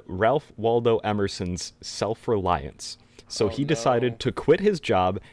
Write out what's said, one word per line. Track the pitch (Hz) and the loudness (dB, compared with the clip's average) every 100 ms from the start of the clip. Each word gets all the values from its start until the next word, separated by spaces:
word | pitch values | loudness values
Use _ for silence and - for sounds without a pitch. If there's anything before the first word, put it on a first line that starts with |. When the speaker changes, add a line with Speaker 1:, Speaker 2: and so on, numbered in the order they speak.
| - | -4
Speaker 1:
Ralph | 92 110 147 - - | 0 2 2 -2 -4
Waldo | 113 120 117 113 | 0 2 4 2
Emerson's | 107 104 98 - 92 90 - - | 2 0 0 -2 -6 -6 -8 -14
Self-Reliance. | - - 104 117 - 107 92 85 69 - - - _ - - | -14 -6 -4 -4 -2 0 2 0 -2 -12 -16 -18 _ -20 -14
So | - 107 | -2 -2
Speaker 2:
Oh, | |
Speaker 1:
he | - | 0
Speaker 2:
no. | 143 | -2
Speaker 1:
decided | 160 - 120 120 120 | 0 2 2 0 -2
to | 127 | -4
quit | - - 165 | -2 2 4
his | 196 185 | 2 0
job | - 95 90 98 - | 0 2 2 0 -8